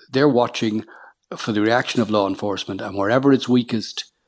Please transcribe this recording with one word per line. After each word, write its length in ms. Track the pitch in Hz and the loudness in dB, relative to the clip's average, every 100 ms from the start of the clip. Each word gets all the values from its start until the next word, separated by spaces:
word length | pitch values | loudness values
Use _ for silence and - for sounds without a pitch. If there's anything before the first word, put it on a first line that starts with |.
| - | -4
They're 160 | 135 147 | 2 4
watching 560 | 120 117 - 113 107 - - - _ - 113 | 4 0 0 -2 -2 -6 -18 -20 _ -16 -10
for 160 | - | -4
the 100 | 107 | 0
reaction 400 | 107 120 - - | 2 2 0 -2
of 80 | 107 | 0
law 160 | 107 98 | 0 0
enforcement, 540 | 95 104 95 - 95 | -2 -6 -6 -8 -10
and 160 | 107 98 | -8 -4
wherever 380 | 98 127 139 | 0 2 4
it's 160 | 135 - | 4 4
weakest, 560 | 123 120 113 - - - _ | 0 2 -4 -6 -12 -14 _